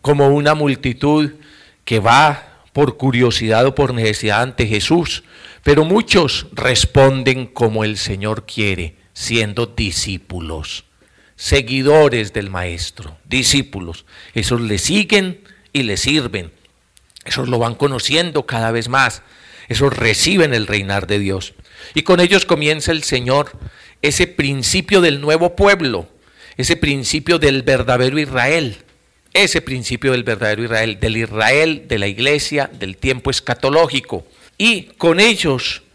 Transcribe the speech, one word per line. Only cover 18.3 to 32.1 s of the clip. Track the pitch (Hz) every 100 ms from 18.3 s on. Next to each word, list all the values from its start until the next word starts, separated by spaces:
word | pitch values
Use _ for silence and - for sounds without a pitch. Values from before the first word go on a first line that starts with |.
| 156 127
cada | 117 113
vez | 113 117
más. | 131 127 - _ - - - -
Esos | 117 139 -
reciben | 117 104 - 190 156
el | 120 104
reinar | 104 98 98 87
de | 104
Dios. | 98 95 - - - - -
Y | -
con | - 185
ellos | 175 196 -
comienza | 160 151 156 143
el | 160
Señor | 147 131 120 135 143 - - - - _
ese | 143 143 175
principio | - 139 139 123 190 - 202
del | 175 143
nuevo | 147 160 170
pueblo, | 170 202 196 147 101 85 _ _ _ - -
ese | 127 170
principio | 147 139 120 156 147 170
del | 147 135
verdadero | 123 135 123 123 127 143
Israel, | 147 127 123 165 139 98 - _ _ _ _
ese | 175 196 -
principio | - 131 113 127 139
del | 127
verdadero | 120 107 110 107
Israel, | 117 113 113 101
del | 113 113
Israel | 110 107 110 139 160 151 -
de | 113
la |
iglesia, | 101